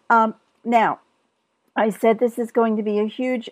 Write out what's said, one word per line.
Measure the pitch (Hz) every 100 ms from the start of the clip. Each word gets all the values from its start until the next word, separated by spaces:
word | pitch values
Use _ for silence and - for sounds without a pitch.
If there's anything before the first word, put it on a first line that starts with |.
| -
Um, | 226 220 - _ _
now, | 226 233 190 - _ _ _ _ _ _ _ -
I | 214
said | 190 226 220
this | 247 233
is | 226
going | - 226 214
to |
be | 214 208
a | 214
huge | - 254 247 -